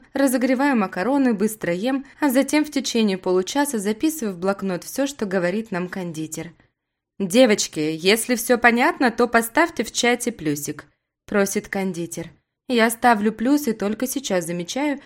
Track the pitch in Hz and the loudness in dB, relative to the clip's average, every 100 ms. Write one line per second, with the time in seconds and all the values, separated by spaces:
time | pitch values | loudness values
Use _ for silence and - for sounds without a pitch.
0 | - 277 277 247 254 254 285 254 190 185 | -6 0 2 2 2 2 2 2 0 -2
1 | 196 285 262 208 214 214 175 175 233 269 | 0 2 2 2 0 -2 -4 -2 0 -2
2 | 269 - 302 247 277 294 302 277 - 233 | -4 -2 2 2 2 2 0 -2 -2 2
3 | 214 190 190 185 185 285 285 226 196 214 | 2 2 0 0 0 0 0 -2 -2 -2
4 | 311 311 220 175 190 196 196 180 - - | -2 -2 -6 -4 -2 -2 -2 -4 -6 -4
5 | 277 - 202 190 175 208 220 180 180 190 | -4 -4 -4 -2 0 -2 -4 -6 -6 -8
6 | 175 156 156 160 165 - _ _ _ _ | -8 -8 -10 -10 -12 -16 _ _ _ _
7 | _ - 196 208 262 202 - - 156 160 | _ -6 0 6 6 4 0 -4 -4 -2
8 | 180 196 - 247 - 240 240 233 285 339 | 2 2 2 -2 0 0 2 2 2 2
9 | 254 226 240 233 226 - 330 - 220 - | 0 2 0 2 0 0 0 0 -6 -2
10 | 240 247 247 226 156 147 147 147 - _ | 0 0 -2 -6 -4 -4 -6 -12 -14 _
11 | _ _ - 208 196 208 202 196 190 170 | _ _ -4 0 0 -2 -4 -4 -4 -4
12 | 170 - 165 - _ _ - 247 226 226 | -8 -8 -12 -16 _ _ -2 2 2 4
13 | 247 226 214 220 233 285 285 220 202 214 | 4 4 2 0 2 2 2 -2 -2 -2
14 | 254 285 269 185 160 175 175 254 294 277 | -4 -6 -2 -2 -2 -6 -6 -4 -2 -4